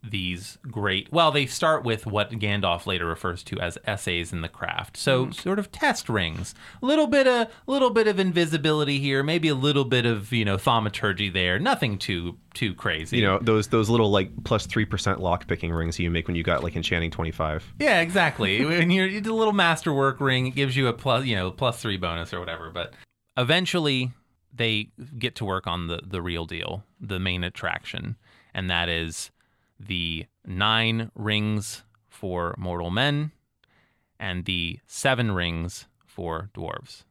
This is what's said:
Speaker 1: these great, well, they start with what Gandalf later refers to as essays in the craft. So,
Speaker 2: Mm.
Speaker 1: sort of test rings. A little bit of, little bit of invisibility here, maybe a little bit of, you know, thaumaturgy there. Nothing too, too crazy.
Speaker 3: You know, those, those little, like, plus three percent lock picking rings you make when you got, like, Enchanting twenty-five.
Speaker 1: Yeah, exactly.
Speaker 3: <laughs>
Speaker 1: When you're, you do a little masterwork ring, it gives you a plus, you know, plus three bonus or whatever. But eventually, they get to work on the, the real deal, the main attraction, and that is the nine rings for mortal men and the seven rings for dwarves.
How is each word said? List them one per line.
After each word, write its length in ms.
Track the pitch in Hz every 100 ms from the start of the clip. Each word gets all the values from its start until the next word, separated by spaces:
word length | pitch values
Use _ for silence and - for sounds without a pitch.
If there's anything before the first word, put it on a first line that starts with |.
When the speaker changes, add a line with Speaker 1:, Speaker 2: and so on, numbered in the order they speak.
Speaker 1:
these 560 | 110 101 90 90 98 - 135
great, 420 | 110 101 95 -
well, 200 | 160 160
they 140 | 147 131
start 360 | - 160 156
with 220 | 120 110 -
what 240 | 104 104
Gandalf 540 | 117 104 101 95 85 -
later 220 | 90 85
refers 360 | 82 92 87
to 160 | - -
as 180 | 87 - -
essays 460 | 101 - 87 82
in 100 | 90
the 60 | 82
craft. 480 | - 87 82 90 -
So, 300 | - 131 131
Speaker 2:
Mm. 60 |
Speaker 1:
sort 240 | - - 196
of 120 | 196
test 360 | - 294 214 -
rings. 460 | 110 85 80 95 - - -
A 40 | 247
little 220 | 311 294
bit 200 | 285 262
of, 200 | 240 226 - -
little 220 | 277 254
bit 180 | 214 214
of 120 | 190
invisibility 800 | 190 175 170 160 151 156 143 139
here, 240 | 139 135
maybe 240 | 143 170 160
a 60 | 135
little 300 | 139 143 131
bit 200 | 123 120
of, 260 | 113 101
you 140 | 120 104
know, 120 | 101
thaumaturgy 720 | 135 117 107 - 107 95 101
there. 280 | 92 90 92
Nothing 380 | 240 269 123 101
too, 400 | - 92 87 87 _
too 220 | - 113 90
crazy. 420 | 104 80 80 -
Speaker 3:
You 60 |
know, 160 | 104 95
those, 280 | 113 110 104
those 200 | 113 107
little, 220 | 117 107
like, 200 | 101 95 - -
plus 220 | 110 -
three 180 | - 107
percent 340 | 101 - 95
lock 280 | 90 87 -
picking 240 | 87 82
rings 280 | 82 82 82
you 100 | 85
make 160 | 85 80
when 80 | 87
you 80 |
got, 200 | 82 80
like, 120 | 80 82
Enchanting 340 | 80 87 82
twenty-five. 600 | - 82 78 78 76 - -
Speaker 1:
Yeah, 220 | 294 190
exactly. 640 | 165 185 165 - 214 113 147
Speaker 3:
<laughs> 0 |
Speaker 1:
When 260 | 175 170
you're, 160 | 190 190
you 120 | 202
do 120 | 208
a 20 | 226
little 180 | 220
masterwork 680 | 202 170 160 - 139 135 127
ring, 240 | 135 127 127
it 80 | 131
gives 220 | 139 127
you 100 | 127
a 60 |
plus, 320 | 117 135 123 135
you 100 | 104
know, 140 | 92
plus 300 | - 127 113
three 160 | 117 98
bonus 360 | 90 85 82
or 60 | 87
whatever. 300 | 87 82 85
But 240 | 85 85 - - _ _ -
eventually, 760 | 123 165 180 180 151 131 127 - _ _ _
they 360 | 120 117 107 107 - 123 139
get 180 | 123 -
to 100 | 104
work 220 | 95 92
on 200 | 87 85
the, 140 | 85 92
the 160 | 92
real 240 | 87 85 85
deal, 380 | 85 82 87 - _
the 200 | 101 95
main 240 | 92 90
attraction, 720 | 87 - 87 82 - - - 110 _ _ _
and 160 | 95 92
that 200 | 87 85
is 420 | 82 82 80 - _ _ _ _ _
the 460 | 101 90 85 80 - _ -
nine 640 | 92 104 110 113 113 113 -
rings 680 | 107 107 107 107 101 - - _ _
for 440 | - 98 90 85 -
mortal 320 | 92 87 85
men 420 | 95 139 147 151 _ _ _ _ _ _ _ _ _
and 240 | 98 90
the 340 | 90 90 85 - _
seven 440 | - 139 127 113
rings 540 | 95 85 82 85 - - _ _
for 440 | - 87 80 101
dwarves. 500 | - 87 - - - _